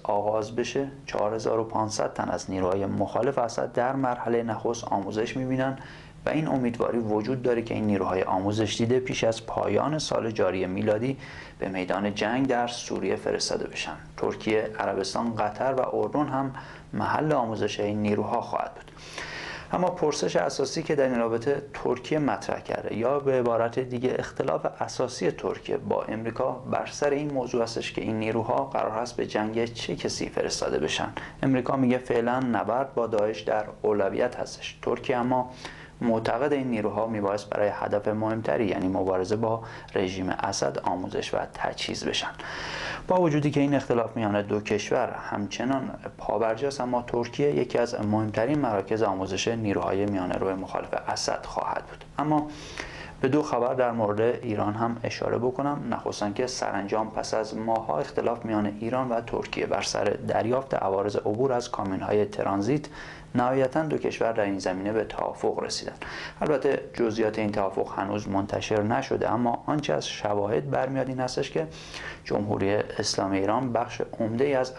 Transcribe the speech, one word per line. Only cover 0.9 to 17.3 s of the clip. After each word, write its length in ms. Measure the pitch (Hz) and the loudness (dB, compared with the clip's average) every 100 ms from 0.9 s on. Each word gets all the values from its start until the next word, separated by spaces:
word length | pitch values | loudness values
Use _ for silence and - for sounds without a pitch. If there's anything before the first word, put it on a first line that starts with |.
| 135 - | -6 -6
چهار 280 | - 104 | 0 0
هزار 240 | 113 120 113 | 0 2 0
و 60 | |
پانصد 480 | 110 110 104 107 143 | 0 0 0 0 -2
تن 160 | - 101 | -2 -2
از 220 | 87 - | -2 -4
نیروهای 360 | 92 90 98 95 | 0 2 2 0
مخالف 520 | 101 98 101 127 135 | 0 0 0 2 2
اسد 340 | 117 - 127 | 0 0 -2
در 240 | 156 147 135 | 0 0 2
مرحلهٔ 460 | 131 127 123 117 | 0 0 0 0
نخست 420 | 117 107 113 117 | 0 -2 -2 -2
آموزش 520 | - 101 98 107 113 135 | -2 -2 0 -2 -2 -2
می‌بینن 420 | 131 131 135 135 - - - - - | 0 0 0 -2 -10 -16 -18 -8 -2
و 40 | |
این 180 | 143 156 | 0 2
امیدواری 500 | 135 120 113 101 117 | 2 0 2 0 2
وجود 440 | 110 107 110 131 | 2 2 0 0
داره 200 | 127 117 | 2 2
که 120 | 113 | 0
این 120 | 110 107 | 0 2
نیروهای 360 | 98 92 92 | 2 2 0
آموزش 540 | 98 95 98 107 104 - | 2 0 2 2 0 2
دیده 220 | 113 127 | 4 4
پیش 240 | 127 127 | 2 2
از 220 | 113 113 - | 2 2 -2
پایان 520 | 95 95 104 127 156 | -2 2 2 2 0
سال 320 | - 123 113 | 0 0 0
جاری 360 | 107 95 92 92 | 2 2 2 0
میلادی 500 | 98 107 107 127 135 - - - - | 0 2 2 0 -4 -8 -14 -14 -8
به 100 | - | -4
میدان 460 | 92 87 92 101 | -2 -2 0 0
جنگ 320 | 101 107 123 131 | 0 0 2 2
در 200 | 120 120 | 2 0
سوریه 500 | - - 104 98 107 | -4 -6 -2 -2 0
فرستاده 500 | 107 95 - - - | 0 0 0 -2 -4
بشن. 300 | - - 80 - - | -6 -8 -8 -12 -4
ترکیه، 540 | 107 - 110 107 110 - | -2 -2 0 2 2 -2
عربستان، 580 | 101 98 95 113 117 113 | -2 0 -2 -2 -2 0
قطر 380 | 104 - 127 | -2 0 0
و 220 | 131 - 113 | 2 0 0
اردن 320 | 104 143 139 | 0 0 0
هم 260 | 131 139 135 - - - | 0 -2 -6 -14 -16 -8
محل 400 | - 95 - 151 | -2 0 2 2